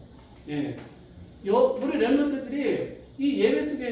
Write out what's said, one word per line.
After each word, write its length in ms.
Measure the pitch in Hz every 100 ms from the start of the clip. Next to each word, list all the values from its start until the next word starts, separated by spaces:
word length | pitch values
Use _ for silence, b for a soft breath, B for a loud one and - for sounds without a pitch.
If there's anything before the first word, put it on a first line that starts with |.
| - - - - -
예. 280 | 147 143 120 - - - - - - 196
여-, 320 | 220 254 -
우리 180 | 277 302
랩런트들이 880 | 226 285 294 262 240 277 247 - - - - -
이 220 | 277 202
예배 300 | 220 302 302
속에 180 | 269 247